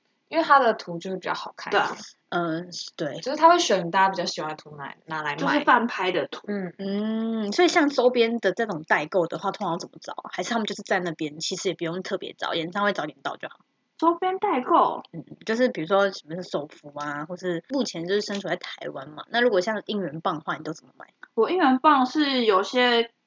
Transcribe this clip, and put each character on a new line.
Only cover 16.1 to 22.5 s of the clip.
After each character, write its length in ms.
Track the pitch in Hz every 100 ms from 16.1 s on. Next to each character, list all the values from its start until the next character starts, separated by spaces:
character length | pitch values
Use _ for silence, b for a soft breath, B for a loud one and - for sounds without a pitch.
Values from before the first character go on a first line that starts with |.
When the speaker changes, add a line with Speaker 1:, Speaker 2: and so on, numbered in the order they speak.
Speaker 3:
什 160 | 190 147
么 80 | 175
是 60 |
手 240 | 180 165 143
幅 260 | - 147
啊， 300 | 143 147 143
或 100 | 160
是 300 | 175 180 170 -
目 120 | 262
前 240 | 220 170 170
就 80 |
是 60 | 208
身 180 | 202 202
处 100 | 175
在 80 | -
台 340 | - - 147
湾 160 | 147 139
嘛， 160 | 151 -
那 100 | 233
如 80 | 240
果 140 | 190
像 180 | 180 208 -
应 120 | 208
援 180 | 170 160
棒 140 | 190
的 60 | 156
话， 140 | 180 151
你 60 |
都 120 | 160
怎 100 | 160
么 80 | - -
买？ 80 | - _ -
Speaker 2:
我 160 | - 220
应 80 | 359
援 220 | 285 254
棒 260 | 311 277
是 400 | 254 311 285 262
有 180 | 220